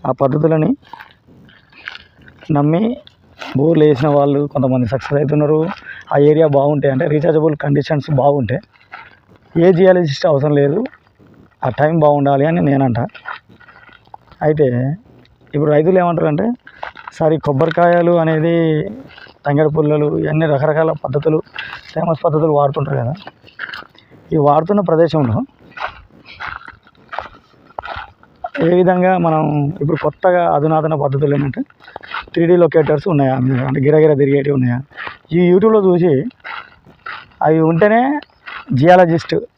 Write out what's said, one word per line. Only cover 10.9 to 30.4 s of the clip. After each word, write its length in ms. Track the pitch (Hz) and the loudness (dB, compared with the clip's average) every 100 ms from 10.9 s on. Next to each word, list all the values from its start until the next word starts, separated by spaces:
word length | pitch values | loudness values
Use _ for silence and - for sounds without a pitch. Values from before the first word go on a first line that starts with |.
| - _ _ - _ - _ | -12 _ _ -20 _ -20 _
ఆ 40 | 127 | -6
టైమ్ 320 | 117 147 165 | -2 0 2
బాగుండాలి 460 | 151 147 139 139 147 | 2 2 2 2 0
అని 140 | 170 | 0
నేనంట. 400 | 156 139 135 117 123 - - - _ - - - - - _ - _ - | 0 0 0 -2 -6 -10 -18 -18 _ -20 -20 -20 -20 -20 _ -20 _ -4
అయితే 260 | 156 151 139 123 131 175 - - _ _ _ | -2 2 0 0 -4 -6 -12 -20 _ _ _
ఇప్పుడు 160 | 147 151 | -4 0
రైతులు 280 | 151 156 185 | 2 2 2
ఏమంటారంటే, 480 | 175 165 160 151 214 247 - - - - - | 0 0 -2 -2 -4 -6 -12 -18 -18 -16 -20
"సార్, 200 | - 160 | -4 0
ఈ 60 | 160 | 0
కొబ్బరికాయలు 720 | 143 135 165 165 175 175 170 | -2 0 0 2 2 2 2
అనేది, 420 | 175 160 160 165 170 160 156 190 226 - - - - - | 2 0 0 0 0 0 -2 -4 -10 -20 -20 -20 -10 -2
తంగేడు 220 | 143 156 | 0 0
పుల్లలు, 500 | 156 151 151 147 160 | 0 0 0 0 -2
ఇవన్నీ 280 | 156 156 160 | -2 -2 0
రకరకాల 460 | 139 151 151 160 156 | 0 0 0 -2 -4
పద్ధతులు, 380 | - 143 160 156 - - - - - | -6 -4 -2 -2 -4 -16 -16 -16 -12
ఫేమస్ 300 | - 170 160 | -8 -4 -2
పద్ధతులు 280 | 170 151 160 143 | -2 0 0 2
వాడుతుంటారు 380 | 143 147 147 139 | 0 -2 -4 -4
కదా, 180 | 120 175 - _ - - - - - _ _ - - | -4 -8 -14 _ -20 -16 -14 -14 -18 _ _ -20 -4
ఈ 40 | 160 | 0
వాడుతున్న 440 | 143 147 160 208 | 2 2 2 -2
ప్రదేశంలో 560 | 175 160 165 156 127 110 262 _ - - - - - _ - - - - - - _ _ _ - - - _ _ _ - - - - _ _ _ - - 165 | 0 2 2 2 0 -2 -6 _ -20 -14 -14 -14 -20 _ -20 -16 -16 -16 -20 -20 _ _ _ -14 -14 -20 _ _ _ -18 -14 -16 -16 _ _ _ -14 -4 0
ఏ 80 | |
విధంగా 440 | 180 180 180 180 185 | 2 2 2 0 0
మనం 240 | 170 156 156 151 143 - | 0 0 -2 -2 -4 -4
ఇప్పుడు 160 | 147 160 | -4 -2
కొత్తగా 520 | 151 - 185 180 | -4 -2 0 2